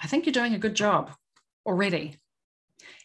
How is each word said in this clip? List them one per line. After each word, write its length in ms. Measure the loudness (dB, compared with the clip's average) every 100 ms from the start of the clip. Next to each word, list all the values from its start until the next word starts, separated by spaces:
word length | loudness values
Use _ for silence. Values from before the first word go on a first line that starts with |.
I 60 | -2
think 200 | 0 0
you're 60 |
doing 220 | 0 0
a 40 | 0
good 160 | -2 0
job 360 | 2 2 0 -12 _ _ _ _ -2
already. 540 | 0 2 0 -4 -12 _ _ _ _ _ _ -20 -20